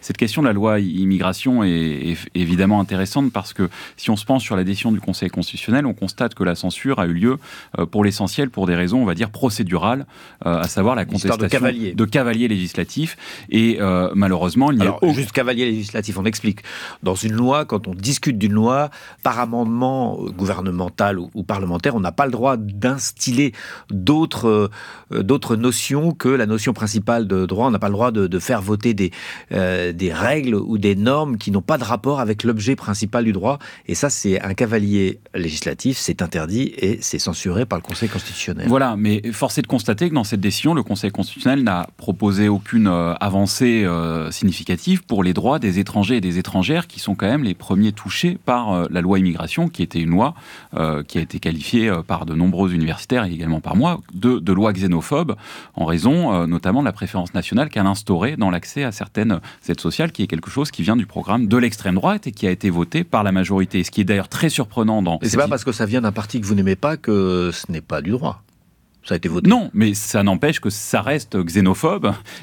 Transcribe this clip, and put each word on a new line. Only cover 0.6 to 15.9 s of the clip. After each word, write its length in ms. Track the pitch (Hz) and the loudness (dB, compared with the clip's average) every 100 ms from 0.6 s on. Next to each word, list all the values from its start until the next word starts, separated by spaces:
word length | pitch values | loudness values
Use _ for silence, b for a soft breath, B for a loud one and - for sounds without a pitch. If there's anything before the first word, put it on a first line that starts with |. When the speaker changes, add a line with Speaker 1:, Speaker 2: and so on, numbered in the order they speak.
| 110 107 | 2 2
Speaker 1:
i-, 220 | 98 90 | 0 0
immigration 600 | 95 92 90 95 131 123 | 2 2 0 -2 0 2
est, 60 | 98 | 2
est 480 | 85 80 69 76 82 - | 2 0 -2 -4 -4 -4
évidemment 460 | 90 85 90 95 104 | -2 2 2 4 2
intéressante 520 | 95 95 95 143 139 | 2 -2 -2 0 0
parce 220 | 107 - | -2 -4
que 160 | - 90 B B - | -2 -4 B B -6
si 140 | - | -2
on 60 | 107 | -2
se 100 | - | 0
penche 180 | 131 | 0
sur 120 | 107 95 | 0 -2
la 80 | |
décision 280 | 92 98 117 | 0 0 0
du 80 | 107 | 0
Conseil 300 | 104 92 113 | -2 -4 -4
constitutionnel, 560 | - - - - 127 139 | -4 -6 -6 0 0 0
on 80 | |
constate 400 | - 95 - 117 | -4 -6 -2 -4
que 100 | - | 0
la 120 | 90 87 | -2 0
censure 420 | 92 - 135 131 | -4 -4 -2 0
a 80 | 87 | 0
eu 80 | |
lieu, 240 | 85 113 135 B B B - | 2 2 0 B B B -4
euh, 80 | 85 | -2
pour 180 | 104 | 2
l'essentiel 460 | 104 101 95 - 135 | 2 2 -2 -2 -2
pour 160 | 107 92 | 0 0
des 80 | |
raisons, 300 | 87 90 123 | 2 2 2
on 20 | 110 | 2
va 80 | |
dire, 160 | 85 110 | 0 -4
procédurales, 760 | - 131 110 95 87 101 131 135 B B - - | -2 -2 0 -2 0 0 0 -4 B B -6 -2
euh, 100 | 85 | 0
à 100 | 87 | 0
savoir 280 | - 104 123 | 0 2 2
la 80 | |
Speaker 2:
Une 100 | 82 | -2
histoire 240 | 98 98 113 | -2 0 0
de 60 | |
Speaker 1:
contestation 240 | 101 135 131 | 0 2 0
Speaker 2:
cavalier. 260 | 120 104 | 0 -2
Speaker 1:
de 120 | - 110 | 0 2
cavalier 420 | 143 120 113 120 | 2 2 2 2
législatif. 680 | 101 90 - 85 - 160 - B B - | 0 -2 -4 -4 -4 -4 -6 B B 0
Et, 260 | 110 113 - | 2 4 2
euh, 280 | 98 90 90 101 | 2 2 2 2
malheureusement, 560 | 101 90 90 90 139 | 2 2 2 2 4
il 60 | 127 | 4
n'y 40 | |
a 40 | - | 2
Speaker 2:
Alors, 180 | - | 2
Speaker 1:
aucun 100 | 180 | 2
Speaker 2:
juste 180 | 143 135 | 2 0
cavalier 340 | 139 123 120 123 | 0 0 0 0
législatif, 520 | 110 104 | -2 -4